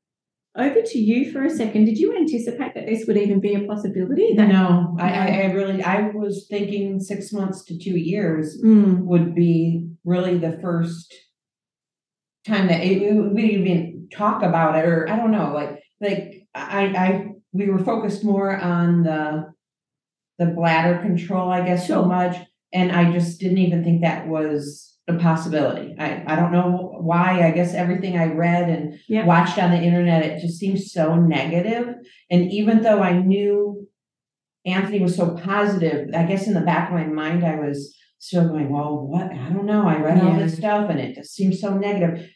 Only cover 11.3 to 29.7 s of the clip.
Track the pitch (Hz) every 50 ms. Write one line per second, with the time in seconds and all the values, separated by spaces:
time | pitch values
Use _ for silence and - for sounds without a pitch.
11.3 | _ _ _ _ _ _ _ _ _ _ _ _ _ _ _ _ _ _ _ _
12.3 | _ _ _ 214 214 190 185 180 165 170 180 185 190 196 202 208 214 214 185 202
13.3 | 202 233 226 214 202 190 175 180 175 165 - - - - - - - - 208 214
14.3 | - - 202 170 165 165 160 156 160 160 165 175 165 160 156 170 214 233 233 220
15.3 | 214 196 156 143 147 147 143 - - - - _ _ _ 208 196 185 170 - -
16.3 | - - _ _ - - - - 196 196 196 190 185 180 185 190 190 - - -
17.3 | - - _ _ - 190 202 196 190 175 - 247 226 220 214 196 202 - 214 202
18.3 | 196 196 196 196 196 190 180 180 175 170 170 175 175 170 165 160 156 156 151 151
19.3 | 151 156 156 - - _ _ _ _ _ _ _ _ _ _ _ _ _ _ _
20.3 | _ - 175 165 170 165 170 165 160 165 170 180 175 175 - 190 170 170 - -
21.3 | 190 185 180 180 180 180 180 180 180 175 - - - - 180 175 180 180 180 180
22.3 | 180 - - - _ _ _ _ - 185 180 180 175 175 170 170 175 175 170 -
23.3 | - - 196 180 185 190 180 170 175 170 165 170 170 165 170 156 - - - 160
24.3 | 160 156 156 151 147 147 143 143 - - - - _ _ _ 175 170 170 170 165
25.3 | 160 - - - 156 147 135 - - - - - - - 151 - - - - -
26.3 | 156 170 175 170 175 180 180 180 180 185 185 - - - 165 160 170 175 180 185
27.3 | 185 175 170 160 160 175 175 170 - 165 180 180 180 190 196 185 175 170 160 156
28.3 | 147 160 170 170 175 175 175 165 160 147 147 - - - _ - 214 220 185 175
29.3 | 165 170 185 - - 202 180 175